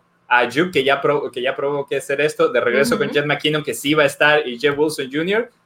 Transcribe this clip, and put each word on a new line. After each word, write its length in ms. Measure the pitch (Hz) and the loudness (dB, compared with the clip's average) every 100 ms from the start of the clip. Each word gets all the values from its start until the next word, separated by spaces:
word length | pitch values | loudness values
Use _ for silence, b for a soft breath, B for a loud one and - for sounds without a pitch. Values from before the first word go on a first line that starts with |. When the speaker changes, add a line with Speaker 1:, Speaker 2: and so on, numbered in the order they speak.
| _ _ _ | _ _ _
Speaker 1:
a 120 | 123 | 2
Ayuk, 340 | 120 131 180 | 2 0 0
que 100 | 160 | 2
ya 180 | 131 139 | 2 2
pro-, 300 | 147 147 127 | 2 0 -2
que 100 | 123 | -4
ya 140 | 123 | -4
probó 320 | 139 143 143 139 | -4 -4 -4 -4
que 100 | 139 | -6
hacer 240 | - 139 | -4 -2
esto, 280 | 151 151 160 | -2 0 0
de 120 | 127 | 2
regreso 360 | 120 120 131 113 | 2 2 2 0
Speaker 2:
Ujú. 80 | |
Speaker 1:
con 80 | 139 | 0
Jet 120 | 143 | 0
McKinnon, 380 | 147 143 151 151 | 0 -2 0 -2
que 100 | 147 | -4
sí 220 | 147 143 | -4 0
va 80 | 156 | 2
a 40 | 143 | 2
estar, 400 | - 151 151 127 | 2 2 2 0
y 100 | 117 | -2
Jeff 180 | 147 143 | -2 0
Wilson 320 | 156 151 135 | -2 -2 -6
junior, 380 | 143 170 208 247 _ | -4 -2 -2 -4 _